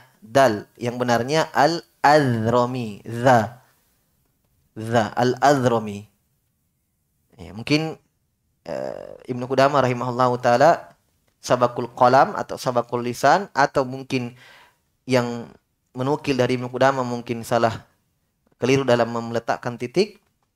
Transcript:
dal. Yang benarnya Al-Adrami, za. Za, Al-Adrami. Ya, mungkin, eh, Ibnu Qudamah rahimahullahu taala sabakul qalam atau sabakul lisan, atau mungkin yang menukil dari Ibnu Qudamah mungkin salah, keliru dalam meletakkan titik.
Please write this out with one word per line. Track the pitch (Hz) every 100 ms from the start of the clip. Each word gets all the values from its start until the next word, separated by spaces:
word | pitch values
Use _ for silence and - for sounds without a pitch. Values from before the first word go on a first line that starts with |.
| - _
dal. | 110 123 131 104 -
Yang | _ 120 123
benarnya | 123 117 123 160 151
Al-Adrami, | 117 147 170 - _ 139 151 135 117 110 123 120 127 113 98 -
za. | 117 127 123 107 - _ _ _ _ _ _ _ _ _ _ _
Za, | - 110 117 104
Al-Adrami. | - 123 123 131 143 123 117 107 101 104 _ _ _ _ _ _ _ _ _ _ _ _ _
Ya, | 82
mungkin, | 98 117 151 160 - _ _ _ _ _ _
eh, | - 69 65 50 50 50 -
Ibnu | 123
Qudamah | 123 135 135 143
rahimahullahu | 127 123 123 120 127 123
taala | 123 120 151 170 - _ _ _ _ _
sabakul | - 127 123 131 120
qalam | - 123 131 185
atau | 196 - -
sabakul | 135 123 - 120
lisan, | 120 120 143 175 202
atau | - 143 151
mungkin | 127 135 131 135 120 123 - - _ _ _ _ -
yang | 127 120 120 107 - _ _ _
menukil | 123 131 147 -
dari | 127 123 127
Ibnu | 123
Qudamah | 127 131 135 123
mungkin | 120 117 117 110
salah, | 117 113 107 - _ _ _ _ _ _ _
keliru | 120 135
dalam | 131 120 117
meletakkan | 117 117 117 - 120 127 120
titik. | 123 175 208 - _ _ _